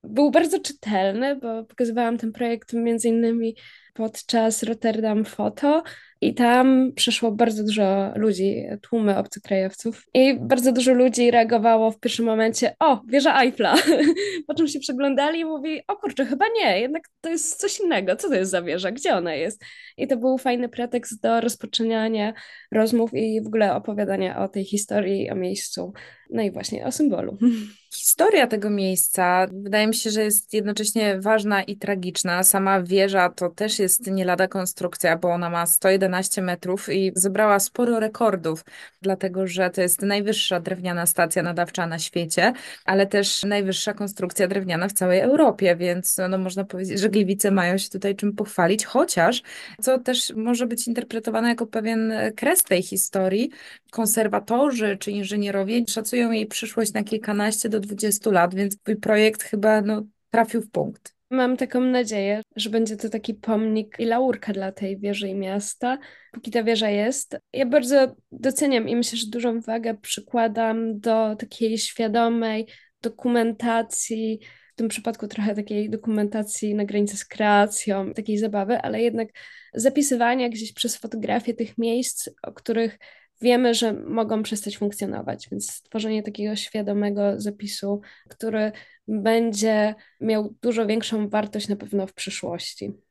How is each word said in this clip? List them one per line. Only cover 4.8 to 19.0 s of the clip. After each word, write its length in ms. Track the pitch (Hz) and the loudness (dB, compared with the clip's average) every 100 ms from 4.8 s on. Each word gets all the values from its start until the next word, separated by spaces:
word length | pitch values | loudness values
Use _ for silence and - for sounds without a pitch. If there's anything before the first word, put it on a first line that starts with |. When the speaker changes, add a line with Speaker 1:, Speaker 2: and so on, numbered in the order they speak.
| 233 220 220 214 | 0 0 0 0
Speaker 1:
Photo 580 | 214 - 208 208 285 311 330 - - _ | -2 -2 -4 0 2 2 0 -18 -20 _
i 140 | - | -2
tam 580 | 233 240 247 262 262 262 - | 2 4 6 6 6 2 2
przyszło 360 | - 226 233 | 0 2 0
bardzo 320 | 214 233 214 | 2 2 2
dużo 480 | 214 214 190 196 196 | 0 2 2 2 0
ludzi, 500 | 208 214 185 196 - - 214 | 0 0 2 0 0 -6 -10
tłumy 360 | - 233 208 196 | -4 0 2 2
obcokrajowców. 880 | 196 - - 190 190 - 226 220 _ | -2 -10 -2 0 0 -4 -8 -8 _
I 240 | 254 269 247 | 6 6 4
bardzo 320 | 123 254 247 | 2 4 4
dużo 220 | 247 254 | 4 4
ludzi 360 | 247 254 240 240 | 6 6 6 6
reagowało 600 | 233 226 233 226 220 220 | 6 4 4 6 6 4
w 100 | 220 | 0
pierwszym 260 | 240 - 226 | -4 0 0
momencie: 500 | 220 220 220 - - | 2 2 2 -2 4
„O, 220 | 311 233 220 | 4 4 2
wieża 320 | 269 277 269 | 4 4 4
Eiffla”. 340 | 254 247 202 277 311 320 302 | 4 2 4 4 6 4 4
<laughs> 360 | 339 403 359 302 | 2 -4 -6 -6
Po 80 | |
czym 140 | 294 311 | 0 0
się 120 | 294 | -2
przeglądali 600 | - 254 277 269 285 330 | -6 0 2 2 2 0
i 40 | |
mówi: 360 | 320 311 302 311 - | -4 -4 -6 -6 -6
„O 80 | 403 | -6
kurczę, 300 | 339 - 240 | -4 -2 -2
chyba 180 | 269 440 453 | 0 0 2
nie, 240 | 294 190 | 2 2
jednak 220 | 247 320 - _ | 0 -4 -10 _
to 100 | - | -6
jest 300 | 330 - - | -4 -4 -4
coś 200 | 403 - | -4 -2
innego. 360 | 370 233 185 190 | 0 0 0 -2
Co 120 | 381 | 0
to 60 | |
jest 160 | 220 190 | 0 0
za 120 | 190 | -2
wieża? 280 | 175 170 185 | -2 -4 -4
Gdzie 240 | 240 | -2